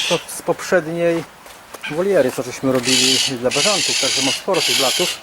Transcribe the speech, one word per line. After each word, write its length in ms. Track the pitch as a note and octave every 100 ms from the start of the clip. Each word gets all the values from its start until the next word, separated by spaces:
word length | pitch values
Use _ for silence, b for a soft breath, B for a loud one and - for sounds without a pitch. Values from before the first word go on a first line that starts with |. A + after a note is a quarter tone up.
| -
to 100 | E3+ - -
z 60 |
poprzedniej 800 | - D#3+ - F3+ D#3 E3+ E3+ E3+ - - - - - - -
woliery, 420 | D3+ G3 F3+ B2
co 100 | C#3
żeśmy 300 | B2 - C3+
robili 460 | B2+ B2 B2+ B2+ B2+ -
dla 200 | B2 B2
bażantów, 500 | C#3 G3+ F#3 - E3+
także 220 | C#3+ C#3+
mam 100 | C3+
sporo 280 | - - E3+
tych 160 | - C#3+
blatów. 320 | B2+ - F3 -